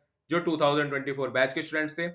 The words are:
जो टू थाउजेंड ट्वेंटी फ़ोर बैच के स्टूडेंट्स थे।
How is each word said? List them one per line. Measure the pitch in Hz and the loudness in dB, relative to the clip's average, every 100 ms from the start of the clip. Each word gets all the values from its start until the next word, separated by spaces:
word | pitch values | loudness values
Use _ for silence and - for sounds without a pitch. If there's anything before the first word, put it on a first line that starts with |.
| _ _ - | _ _ -2
जो | 170 | -2
टू | 170 156 | 0 2
थाउजेंड | 147 143 147 | 4 4 0
ट्वेंटी | 139 135 | -2 -4
फ़ोर | 135 131 | -4 -2
बैच | 127 135 | 2 2
के | 160 | 0
स्टूडेंट्स | 151 156 151 151 | -4 -2 -4 -4
थे। | 170 | -6